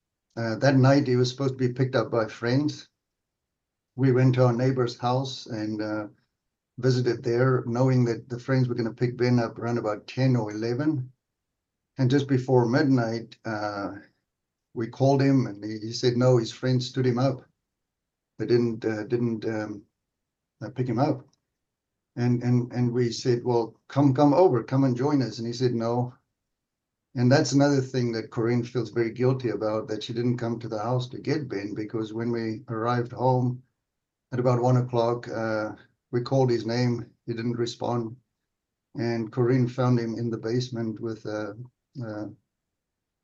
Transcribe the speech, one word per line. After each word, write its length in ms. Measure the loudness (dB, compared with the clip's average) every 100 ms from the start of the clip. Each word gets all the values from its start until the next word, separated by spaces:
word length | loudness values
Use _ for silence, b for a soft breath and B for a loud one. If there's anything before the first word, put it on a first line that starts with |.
| _ _ _ -8
uh, 200 | -6 2
that 200 | 4 6
night 300 | 6 6 4
he 80 | 2
was 140 | 2
supposed 280 | 0 -4 -2
to 100 | -2
be 60 |
picked 220 | 0 0 0
up 160 | 0
by 160 | 0 -2
friends. 640 | -4 -2 0 0 -4 -16 _ _ _ _ _ _ _ _ _ _ 0
We 160 | 2
went 240 | 4 4 6
to 100 | 4
our 80 |
neighbor's 440 | 4 0 0 -2 -2
house 500 | -2 -2 -4 -10 -12
and, 340 | -8 -6 -6
uh, 260 | -4 -6 -8 _ _ _ _ _ _ -2
visited 440 | 0 2 0 -2
there, 400 | 0 2 2 2 -2
knowing 400 | 0 2 4 2
that 240 | 0 -6
the 80 | -10
friends 300 | -2 0 0
were 80 | -2
gonna 180 | -4
pick 240 | -2 -4 0
Ben 220 | 2 2
up 180 | 0 -4
around 200 | -4 -2
about 280 | -2 -6 -8
ten 280 | -2 2 2
or 160 | 0
eleven. 600 | -4 -4 -2 -2 -2 -6 _ _ _ _ _ _ _ _ -2
And 140 | 2
just 160 | 2 2
before 380 | -2 4 4 4
midnight, 720 | 2 4 2 2 -4 -8 -14 -8
uh, 480 | -6 -6 -6 -8 -10 -18 _ _ _ _ _ _
we 140 | -8 -8
called 340 | 2 2 4
him 260 | 4 4 2
and 160 | -6
he, 160 | -10 -8
he 120 | -8
said, 260 | 0 0 4
no, 200 | 4 4
his 140 | 2
friends 340 | -4 -2 0 -2
stood 200 | -2 0
him 140 | 2
up. 240 | 0 -2 -12 _ _ _ _ _ _ _ _ _
They 80 | 0
didn't, 400 | 2 2 -2 -4
uh, 200 | -4 -4
didn't, 400 | -2 -2 -2 -4
um, 360 | -4 -6 -10 -16 _ _ _ _ _ _ _
uh, 80 | -12
pick 180 | -6 -2
him 120 | 0
up. 260 | 0 0 -8 _ _ _ _ _ _ _ _ -2
And, 260 | 0 2
and, 280 | 2 2 0
and 200 | -2 -2
we 200 | 0 -2
said, 320 | -2 0 0
"Well, 320 | 2 0 0 -8 _
come, 260 | 4 4
come 200 | 6 4
over, 300 | 6 6 4
come 200 | 0 2
and 140 | 2 2
join 240 | 2 2
us." 160 | 0 -4
And 80 | -8
he 80 |
said, 200 | -2 0
"No." 400 | 0 0 0 -2 -6 _ _ _ _ _ _ _ _ _ 0
And 160 | 4
that's 200 | 6 4
another 300 | 4 4 4
thing 300 | 0 -2 -2
that 200 | -2 -6
Corinne 320 | -2 0 0
feels 260 | -2 -4 -4
very 220 | -2 -2
guilty 380 | 0 0 0 -2
about, 380 | -2 -2 -4 -4
that 160 | -8
she 100 | -6
didn't 240 | -4 -2 -2
come 220 | -4 -6
to 80 | -6
the 120 | -6
house 280 | -2 -4 -4
to 100 | -10
get 280 | -4 -4 -4
Ben, 280 | -8 -8 -8
because 380 | -6 -6 -6
when 180 | -6 -4
we 300 | -4 -4 -8 -8
arrived 420 | -4 -2 -2 -4
home 500 | -2 2 2 0 -4 -12 _ _ _ _ _ _
at 80 | -2
about 220 | 2 2
one 160 | 4 2
o'clock, 500 | 2 0 0 0 -6
uh, 460 | -6 -4 -2 -4 -8 b _ _
we 100 | -4
called 280 | 0 2 2
his 160 | 0 -2
name, 400 | 0 0 0 -6 _ -10
he 80 |
didn't 200 | -6 -4 -2
respond. 580 | -4 -4 -4 -2 -4 -10 _ _ _ _ _ _ _ -6
And 360 | -4 -2 -4
Corinne 360 | 0 2 4 2
found 320 | 0 2 2
him 160 | 0 -4
in 140 | -4
the 60 | -4
basement 640 | -4 -4 -4 -6 -6 -6
with, 240 | -8 -8 -8
uh, 280 | -8 -8 -12 -18 _ _ -12
uh, 240 | -10 -8 -10 -14 _ _ _ _ _ _ _ _